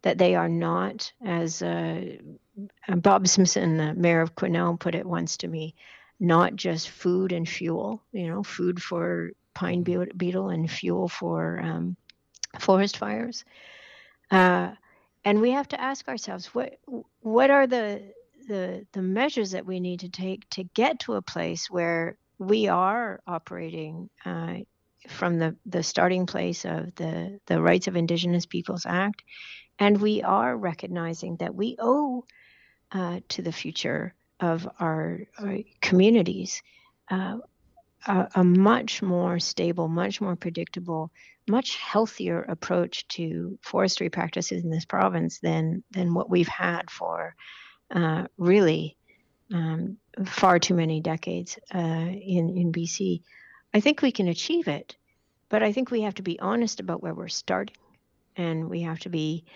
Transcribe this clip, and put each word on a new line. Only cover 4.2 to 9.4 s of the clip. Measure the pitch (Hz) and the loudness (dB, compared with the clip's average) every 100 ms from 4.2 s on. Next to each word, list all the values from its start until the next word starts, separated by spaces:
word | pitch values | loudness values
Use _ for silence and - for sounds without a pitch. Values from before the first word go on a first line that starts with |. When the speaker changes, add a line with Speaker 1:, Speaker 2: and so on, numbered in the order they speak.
Speaker 1:
of | 165 - | 2 0
Quesnel, | 185 165 175 170 | 0 2 0 0
put | 175 | -2
it | 170 185 | -4 -4
once | 170 170 - | -4 -4 -6
to | 180 | -6
me, | 165 156 - - - _ _ | -6 -8 -12 -20 -20 _ _
"Not | 175 165 180 196 | 4 6 6 2
just | 180 165 - | -4 -4 -6
food | - 180 180 190 | -4 0 2 0
and | 175 165 | -2 -4
fuel, | - 170 165 202 226 _ | -6 -4 -4 -4 -8 _
you | 208 170 | -8 -6
know, | 175 | -6
food | 202 - 180 180 | -6 -2 -2 -2
for | - 175 170 175 170 - | -4 -4 -2 -2 -6 -10